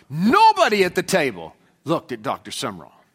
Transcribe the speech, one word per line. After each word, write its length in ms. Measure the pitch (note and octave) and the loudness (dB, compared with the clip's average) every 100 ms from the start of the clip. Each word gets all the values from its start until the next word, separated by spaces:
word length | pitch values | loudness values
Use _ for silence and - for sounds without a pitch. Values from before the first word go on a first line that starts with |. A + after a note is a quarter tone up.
| _ | _
Nobody 760 | D3+ G3+ G4 A4 G#4+ C#4+ G#3 | -2 2 6 4 4 2 2
at 120 | F3+ | 0
the 80 | F#3 | -2
table 520 | F3+ F#3 C#3 F2+ D#2+ - _ _ | 0 0 0 -6 -14 -18 _ _
looked 280 | C3+ D#3 - | -6 -6 -6
at 100 | A#2 | -8
Doctor 280 | B2 F#2+ G#2 | -6 -8 -10
Sumrall. 420 | - B2 F#2 C2 _ _ | -10 -10 -10 -18 _ _